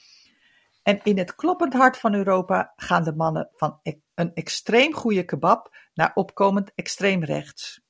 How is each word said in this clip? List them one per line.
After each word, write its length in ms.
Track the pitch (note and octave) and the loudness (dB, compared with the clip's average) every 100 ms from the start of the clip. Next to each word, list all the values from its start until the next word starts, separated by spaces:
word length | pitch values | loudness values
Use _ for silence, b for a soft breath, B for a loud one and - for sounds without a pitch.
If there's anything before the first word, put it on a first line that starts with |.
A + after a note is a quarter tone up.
| b b b b b b b b | b b b b b b b b
En 180 | - G3+ | -2 0
in 160 | G#3+ G3 | 0 0
het 160 | F3 | -2
kloppend 380 | - D#4+ F4+ E4+ | -4 -2 0 0
hart 240 | B3+ C4 B3+ | 4 4 4
van 180 | A3+ | 0
Europa 580 | G3+ G3 F#3 F3+ F#3+ - - | 0 2 0 2 -2 -2 -8
gaan 280 | - F3 | 0 0
de 100 | D#3+ | 0
mannen 360 | D#3 D#3+ D#3+ - | 0 -2 -2 -6
van 260 | - D3+ D3 | -4 -6 -6
e-, 100 | - D3+ _ | -12 -12 _
een 200 | - E3+ | -6 -6
extreem 600 | E3+ - - - A3+ D4 | -6 -8 -8 0 2 2
goede 300 | D4+ A#3 G3 | 0 -2 -2
kebab 500 | F3 D3 E3+ - - b b | -2 -2 2 0 -2 b b
naar 160 | - E3 | -2 0
opkomend 580 | - F#3 - G3 G3+ G3 | 0 -4 0 2 2 -2
extreem 500 | - - - G3 F#3 | -8 -10 -4 -2 0
rechts. 560 | D3+ D3 C#3+ - - - | -2 -4 -6 -14 -16 -18